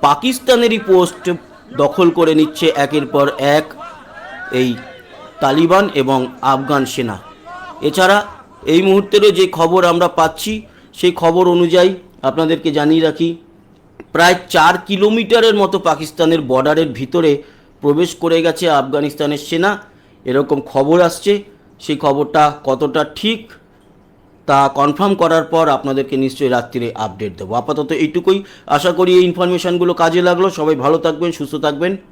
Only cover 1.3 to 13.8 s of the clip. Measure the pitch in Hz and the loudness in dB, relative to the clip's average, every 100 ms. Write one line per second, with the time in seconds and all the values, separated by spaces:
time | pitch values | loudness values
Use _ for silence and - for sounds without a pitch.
1.3 | 170 - - - 123 143 - 175 170 160 | -6 -8 -20 -18 -2 -2 2 2 4 2
2.3 | 156 156 - 165 151 143 147 143 143 139 | 4 2 0 -2 0 -2 -2 -2 0 0
3.3 | - 139 147 151 - - - - - - | 0 0 0 -2 -14 -20 -20 -20 -20 -20
4.3 | - - 127 127 120 - - - - - | -16 -8 -2 -2 -2 -10 -20 -20 -20 -20
5.3 | - 139 143 165 185 202 143 131 135 127 | -4 -2 2 2 2 2 -2 0 0 -2
6.3 | - 131 135 135 147 127 - 120 98 - | -6 -2 -2 0 -2 -2 -4 -6 -8 -14
7.3 | - - - - - 151 151 185 202 202 | -20 -20 -18 -16 -6 -4 0 2 2 0
8.3 | - - - - 165 190 190 196 202 208 | -14 -20 -14 0 2 4 2 4 2 4
9.3 | 175 185 180 165 185 175 170 175 170 160 | 2 0 2 2 2 2 2 0 0 -2
10.3 | - - 214 214 - - - 180 175 165 | -2 -8 -8 -12 -20 -20 -2 -2 2 0
11.3 | 165 180 175 175 175 180 190 - - 135 | 2 2 4 4 4 4 2 -12 -6 -4
12.3 | 139 160 160 170 147 147 160 160 156 165 | -2 0 0 -2 0 2 2 2 0 -4
13.3 | 165 _ _ _ _ | -4 _ _ _ _